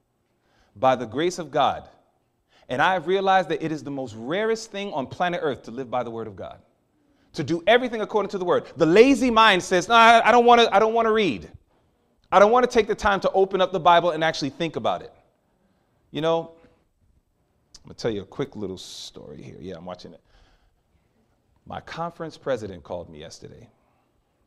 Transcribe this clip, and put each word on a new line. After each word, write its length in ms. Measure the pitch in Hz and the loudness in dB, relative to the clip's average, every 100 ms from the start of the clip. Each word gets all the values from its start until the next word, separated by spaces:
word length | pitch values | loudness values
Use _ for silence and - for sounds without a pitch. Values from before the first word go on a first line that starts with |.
| _ _ _ _ _ _ _ 101 | _ _ _ _ _ _ _ -2
by 200 | 131 127 | 0 0
the 100 | 117 | -2
grace 320 | 120 175 180 | -4 -4 -6
of 140 | 151 | -6
God, 380 | 143 120 82 - _ _ _ _ _ _ _ - | -2 -2 -2 -10 _ _ _ _ _ _ _ -8
and 120 | 127 | -2
I 120 | 165 | 0
have 120 | 185 156 | -2 -2
realized 440 | 190 190 190 160 | -2 2 0 0
that 120 | 160 | -4
it 120 | 156 | -6
is 100 | 156 | -8
the 80 | 131 | -10
most 240 | 139 131 110 | -10 -10 -12
rarest 560 | 120 185 220 220 - | -8 -4 -4 -4 -8
thing 220 | 196 202 | -12 -10
on 140 | 151 127 | -8 -8
planet 340 | - 180 175 | -6 -4 -4
Earth 200 | 156 120 | -4 -6
to 80 | - | -10
live 200 | 117 123 | -12 -8
by 120 | 123 | -6
the 80 | 117 | -6
word 160 | 113 107 | -10 -12
of 80 | 95 | -14
God, 260 | 90 - _ _ _ _ _ _ _ | -16 -18 _ _ _ _ _ _ _
to 100 | - | -8
do 180 | 143 170 202 | -4 -2 2
everything 340 | 240 254 226 | 2 2 -6
according 280 | 202 214 202 | -4 -4 -4
to 80 | 202 | -4
the 80 | 180 | 0
word. 200 | 135 - - | 0 -2 0
The 80 | 160 | 4
lazy 440 | 190 262 254 254 | 6 6 4 2
mind 320 | 220 220 185 | 4 4 4
says, 280 | - 180 170 | 2 -2 2
"No, 60 | 226 | 6
I, 340 | 226 233 208 | 8 8 6
I 20 | |
don't 140 | 240 240 | 4 6
wanna, 240 | 240 226 | 6 6
I 80 | 196 | 4
don't 140 | 220 | 2
wanna 180 | 226 226 | 2 0
read. 400 | 220 190 104 82 - _ _ _ _ _ _ _ | 0 0 -2 -8 -20 _ _ _ _ _ _ _
I 80 | 185 | 6
don't 120 | 208 | 6
wanna 140 | 247 240 | 6 2
take 220 | 240 220 | 0 0
the 80 | 208 | -2
time 240 | 214 196 | -2 0
to 120 | 180 | 0
open 300 | 190 190 190 | 0 0 0
up 100 | 180 | -2
the 80 | 185 | 0
Bible 300 | 165 170 175 | 4 4 4
and 140 | 156 | 0
actually 260 | 160 156 139 | -2 -2 -6
think 260 | - 165 135 | -6 -8 -6
about 280 | 110 87 | -4 -6
it." 100 | 80 _ _ _ _ _ _ _ _ _ _ | -8 _ _ _ _ _ _ _ _ _ _
You 120 | 143 | -6
know, 340 | 160 165 160 - _ _ _ _ _ _ _ _ _ _ _ - | -2 -2 -4 -16 _ _ _ _ _ _ _ _ _ _ _ -20
I'm 60 | |
gonna 100 | - | -20
tell 160 | - 123 | -10 -8
you 140 | 101 | -6
a 20 | 92 | -10
quick 300 | - 135 - | -10 -10 -10
little 220 | 98 90 | -12 -12
story 640 | - - - - - - | -16 -18 -18 -20 -20 -20
here. 140 | - - | -20 -18
Yeah, 160 | 87 82 | -16 -16
I'm 80 | 90 | -16
watching 280 | 92 87 | -18 -18
it. 80 | 85 _ _ _ _ _ _ _ _ _ _ _ _ _ _ - | -20 _ _ _ _ _ _ _ _ _ _ _ _ _ _ -18
My 120 | 92 | -16
conference 560 | - - 170 - 160 - | -14 -12 -12 -12 -14 -12
president 480 | 147 123 104 87 | -6 -6 -8 -14
called 260 | - 90 82 | -12 -12 -12
me 100 | 78 | -18
yesterday. 500 | 80 - - - 113 _ _ _ _ _ _ _ | -20 -20 -20 -20 -20 _ _ _ _ _ _ _